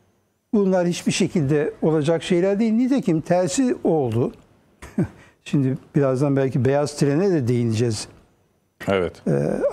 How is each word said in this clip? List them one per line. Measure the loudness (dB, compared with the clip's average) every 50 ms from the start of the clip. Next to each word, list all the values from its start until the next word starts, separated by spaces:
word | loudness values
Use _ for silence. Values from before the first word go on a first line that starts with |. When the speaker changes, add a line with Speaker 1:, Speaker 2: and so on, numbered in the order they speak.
| _ _ _ _ _ _ _ _ _ _ 0
Speaker 1:
Bunlar | 0 2 2 2 2 2
hiçbir | 0 -2 -2 -4 -4 -2
şekilde | -2 -2 -2 0 -2 0 0 0 0 0 -2 -4 -2 -2
olacak | 0 0 2 2 0 0 -2 0
şeyler | 0 0 0 2 0 0 0
değil. | 0 0 0
Nitekim | 0 0 0 0 0 0 0 0 0
tersi | 0 0 0 0 0 0 0 0 0 0 -2 -2 0
oldu. | 0 0 2 0 0 0 0 -2 -2 -4 -10 -20 _ _ _ _ _ _ _ -20 -10 -4
<laughs> | -4 -4 -4 -6 -16 -20 -20 _ _ _
Şimdi | -4 -2 0 0 0 -2 -4 -8 -2 0
birazdan | 2 2 2 2 2 0 0 2
belki | 2 0 0 0 0 2
beyaz | 2 2 2 0 -2 -2
trene | 0 0 2 2 2 2 2
de | 0 0 0 0
değineceğiz. | 0 0 0 0 0 0 0 0 -2 -4 -8 -14 -16 -20 _ _ _ _ _ _ _ _ _ _ _ _ -4 -2
Speaker 2:
Evet. | 0 0 0 -2 -4 -6 -4
Speaker 1:
E, | -2 0 0 0 -2 -2 -2 -2 0